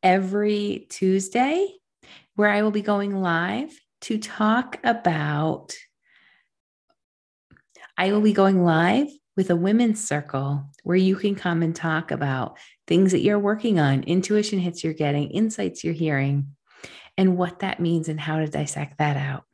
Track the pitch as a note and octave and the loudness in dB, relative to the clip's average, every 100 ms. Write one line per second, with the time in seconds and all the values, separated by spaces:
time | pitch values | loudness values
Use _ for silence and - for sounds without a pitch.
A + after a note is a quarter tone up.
0 | F#3 F#3 F#3+ G3+ G#3 G#3 G3+ - - - | 4 2 2 0 0 0 -2 -6 -10 -2
1 | F#3+ F#3+ F#3+ A#3+ C4 E4 G4 - _ _ | 0 0 0 -2 0 0 -2 -6 _ _
2 | - - _ - G#3 G#3 G#3+ G#3 G3+ G#3 | -20 -20 _ 0 0 2 0 -2 -2 -2
3 | G3+ G3 F#3 E3 F3 G#3+ D#4 - _ _ | -2 -2 0 0 -2 -4 -8 -12 _ _
4 | - G#3+ - - G#3+ A3+ B3+ - A#3 A#3 | -6 -6 -6 -2 2 2 -2 -4 -2 0
5 | F3 D#3 D3 D3 D#3 D#3 - - - _ | 0 0 -2 0 -2 -4 -8 -18 -18 _
6 | _ _ _ _ _ _ _ _ _ _ | _ _ _ _ _ _ _ _ _ _
7 | _ _ _ _ _ - _ _ - - | _ _ _ _ _ -20 _ _ -12 -2
8 | F#3+ G#3 G#3+ G3+ G3 F#3+ F3 D#3+ F3 A3+ | 0 4 4 4 4 6 4 4 4 2
9 | D4 - _ - F#3+ E3+ F#3 A3 A#3+ G#3+ | 0 -6 _ -4 0 2 2 2 2 0
10 | - D3 D3 C3+ C#3 C#3+ - - - F#3 | -2 -4 -4 -4 -2 -4 -6 -12 0 2
11 | F#3+ F#3+ G#3 G3 F3+ E3+ E3 E3 E3 D#3 | 2 2 -2 -2 -2 0 0 -2 -2 -2
12 | E3 C#3+ C#3+ C3 A2+ - - _ - E3+ | -4 -4 -2 -2 -6 -10 -20 _ 0 4
13 | F#3+ F#3 G#3 G#3 G3+ G#3+ A#3 F#3 C#3+ C3+ | 4 4 2 2 0 0 0 2 4 2
14 | C3 F3+ F#3 G#3+ G#3+ G3 F3+ E3+ D#3+ D#3 | 0 0 2 0 0 -2 -4 -4 -8 -2
15 | D3+ C#3+ C#3+ F3 A3 A3 F#3+ - E3 D#3+ | -2 -2 -2 -2 -2 -2 -6 -6 -6 -2
16 | D#3+ C#3 C#3 C#3+ C#3 - _ - - - | -2 0 0 -2 -4 -12 _ -20 -20 -20
17 | - - F#3+ F3+ F3 F3 F#3+ - E3+ E3 | -12 2 2 2 -2 -4 -6 -2 0 0
18 | D#3+ D#3 D3+ D#3 D3+ D3 D3 - D3 - | -2 -6 -4 -2 -2 -2 -4 -6 -8 -2
19 | D3+ C#3 C#3 C3 _ | 0 0 -4 -8 _